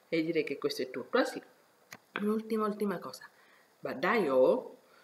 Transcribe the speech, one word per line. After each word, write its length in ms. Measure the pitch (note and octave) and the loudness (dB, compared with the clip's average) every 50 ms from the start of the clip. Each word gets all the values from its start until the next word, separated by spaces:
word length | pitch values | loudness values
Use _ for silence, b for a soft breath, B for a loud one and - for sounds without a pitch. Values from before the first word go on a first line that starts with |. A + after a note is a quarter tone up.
| b - | b -2
E 120 | E3 E3 D#3+ | -2 0 0
direi 220 | E3 E3 D#3+ D3 | 2 0 0 0
che 140 | - C#3+ - | 0 -4 -4
questo 240 | - C#3+ - - B2+ | -4 -4 -2 -2 -6
è 80 | - | -6
tutto. 280 | - C3+ - - - B3 | -6 -10 -8 -2 2 2
Ah 60 | D4+ | 2
sì, 180 | - - - - _ _ _ _ _ _ _ _ - - - _ _ - - | 2 -2 -10 -14 _ _ _ _ _ _ _ _ -20 -20 -20 _ _ -8 -4
un'ultima, 460 | G#3 G#3 G#3+ A3 A3 - A3+ G#3+ G#3+ | -2 0 0 -2 -2 -4 -2 -2 -2
ultima 320 | G#3 G3+ G#3 G#3 G#3 F3+ E3+ | -2 -2 -2 -2 -2 -4 -4
cosa. 300 | - B2+ - - - - b b b b b b b b b b | -8 -12 -14 -14 -20 -20 b b b b b b b b b b
Badaio, 1000 | - C#3 A#2+ C3 D#3 F#3 A3+ A#3 F#3 C#3 C3+ B2+ C3 D#3+ G3+ - - - - - b b b b | -8 -8 -6 -2 0 0 2 2 2 4 6 6 6 6 6 4 0 -8 -16 -20 b b b b